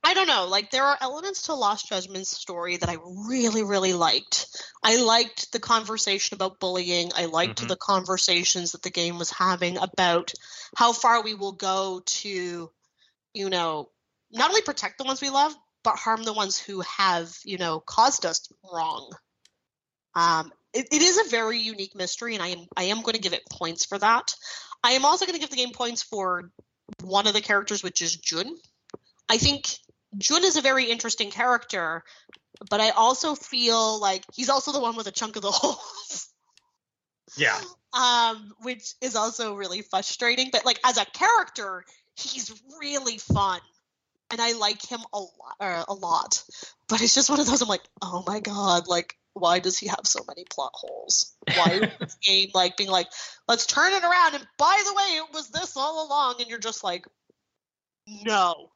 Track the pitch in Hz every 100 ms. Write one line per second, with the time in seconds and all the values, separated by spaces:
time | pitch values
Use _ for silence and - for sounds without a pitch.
0 | 311 339 370 247 180 196 214 262 277 277
1 | 262 294 370 381 - 269 208 214 - 196
2 | 185 190 190 - - 175 175 175 170 165
3 | 170 185 214 254 233 220 208 202 190 175
4 | 165 135 - - - - - - 220 226
5 | 233 226 240 - - 226 - 226 214 220
6 | - 196 - 196 190 190 185 180 175 175
7 | 170 - 170 160 185 214 220 185 - 196
8 | 180 185 - 175 175 185 170 - 180 175
9 | 170 175 165 - 185 180 175 180 180 -
10 | 180 170 170 - - - - - 233 233
11 | 240 233 214 208 196 190 190 190 190 185
12 | 180 - 208 190 180 175 165 _ _ _
13 | _ _ _ 214 196 180 165 156 131 _
14 | _ _ _ 226 277 403 427 285 202 -
15 | 262 269 277 269 294 302 _ _ 233 208
16 | 220 220 226 214 196 - - 190 175 -
17 | 196 175 170 - - 185 175 160 - -
18 | 240 285 175 165 - _ 190 175 160 151
19 | 135 - _ _ _ _ _ _ _ _
20 | _ 180 170 160 156 _ _ 233 262 302
21 | 349 359 392 233 220 233 220 208 190 208
22 | 180 - 233 214 175 175 170 - 180 220
23 | 226 220 185 170 - - 170 165 - 196
24 | 202 233 - - - - - - 240 262
25 | 277 359 370 339 302 254 247 240 240 233
26 | - 214 185 180 175 _ _ _ - -
27 | 185 196 208 208 202 202 208 202 180 -
28 | 170 160 - 165 214 339 _ _ _ -
29 | _ _ - 220 262 285 - - _ _
30 | _ 202 - 311 370 311 269 262 240 233
31 | 233 - 208 196 247 240 - 196 165 165
32 | - - _ - _ _ 202 208 220 214
33 | 226 254 320 294 - 254 240 226 220 220
34 | 202 190 - - 247 269 277 285 233 226
35 | 202 190 220 214 196 196 294 277 - -
36 | - - - _ _ _ _ _ _ _
37 | _ _ _ - 139 98 - - _ 247
38 | 247 240 233 220 208 214 233 247 - -
39 | 254 226 220 226 226 202 190 185 202 190
40 | 196 - 240 247 262 240 254 240 254 233
41 | 202 - 381 466 359 - 202 185 - _
42 | _ - 262 262 226 220 254 311 285 285
43 | 262 220 - 208 196 180 _ _ _ _
44 | _ _ _ 226 233 233 208 214 - 240
45 | 226 208 185 _ - - 196 170 - 202
46 | 175 165 - - - - - _ _ 220
47 | 233 262 - 277 262 185 226 190 - -
48 | 185 180 185 214 208 202 196 175 175 175
49 | 170 - _ - 170 180 180 180 - -
50 | - - - 151 180 - 135 - - 123
51 | - - - _ - - 170 185 214 -
52 | 160 - 196 196 196 190 180 180 196 185
53 | 180 - - - - 233 - - 339 392
54 | 339 359 330 285 233 _ 302 403 403 403
55 | 392 320 311 302 302 302 339 269 277 320
56 | 311 285 269 240 240 226 214 220 196 180
57 | - _ _ _ _ _ _ _ _ _
58 | - 208 214 208 180 160 143